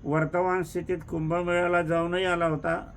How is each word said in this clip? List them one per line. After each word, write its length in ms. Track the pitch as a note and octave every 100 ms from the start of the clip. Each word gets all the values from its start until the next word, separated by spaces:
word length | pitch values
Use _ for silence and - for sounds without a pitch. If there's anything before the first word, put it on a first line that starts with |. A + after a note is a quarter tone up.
वर्तमान 600 | C3 D#3 D3+ F3 F3+ F#3
स्थितीत 340 | D#3+ F3+ E3 F3 D#3
कुंभमेळ्याला 720 | E3 D#3 F3 F3 F3 F3 F3
जाऊनही 440 | D#3+ E3 E3+ F3+ F#3
आला 200 | F3 E3
होता. 440 | D#3 E3 E3+ -